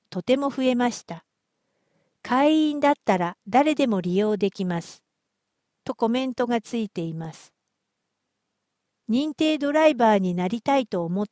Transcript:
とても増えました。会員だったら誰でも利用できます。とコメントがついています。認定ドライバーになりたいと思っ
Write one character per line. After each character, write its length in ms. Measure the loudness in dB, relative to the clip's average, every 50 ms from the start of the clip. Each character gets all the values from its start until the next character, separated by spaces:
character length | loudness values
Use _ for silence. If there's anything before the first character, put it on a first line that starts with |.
| _ -12
と 100 | -10 -6
て 160 | 0 0 0 2
も 140 | 0 -2
増 100 | -2 0 0
え 120 | 0 2
ま 160 | 2 0 0
し 120 | -2 -4 -12
た。 220 | -14 -16 -16 -18 _ _ _ _ _ _ _ _ _ _ _ _ _ _ _ _ _ _ _
会 480 | -6 0 2 4 4 4 4 4 2 2
員 100 | 0 2
だ 120 | 2 2
っ 20 | 2 2 0
た 140 | 0 0 0
ら 200 | 0 -2 -6 _ -8 0
誰 260 | 2 2 4 4 2
で 140 | 2 2 0
も 140 | 0 0
利 140 | -2 0 0
用 220 | 0 0 0 0 0
で 140 | -2 -2
き 140 | -2 -2 -4
ま 180 | -4 -4 -4 -6
す。 180 | -8 -14 -20 _ _ _ _ _ _ _ _ _ _ _ _ _ _ _ _ -10
と 120 | -10 -6
コ 140 | -2 -2 0
メ 180 | 0 0 -2 -4
ン 80 | -4
ト 100 | -4 -2
が 160 | -2 -2 -4
つ 160 | -4 -4 -6 -4
い 120 | -4 -6
て 120 | -6 -8
い 140 | -8 -6 -6
ま 180 | -8 -10 -12 -14
す。 180 | -16 -20 -20 _ _ _ _ _ _ _ _ _ _ _ _ _ _ _ _ _ _ _ _ _ _ _ _ _ _ _ _ _ _ _ -2
認 240 | -2 -2 -2 -2 -2
定 240 | -2 0 0 0 0
ド 140 | -2 0
ラ 160 | 2 4 4 4
イ 80 | 4
バ 220 | 4 4 4 4 4
ー 0 |
に 160 | 2 0 -2
な 120 | -2 -2 -2
り 140 | -4 -4
た 160 | -2 0 0 0
い 80 | 0
と 200 | -2 -4 -6 -4
思 180 | -4 -4 -4 -4
っ 20 | -6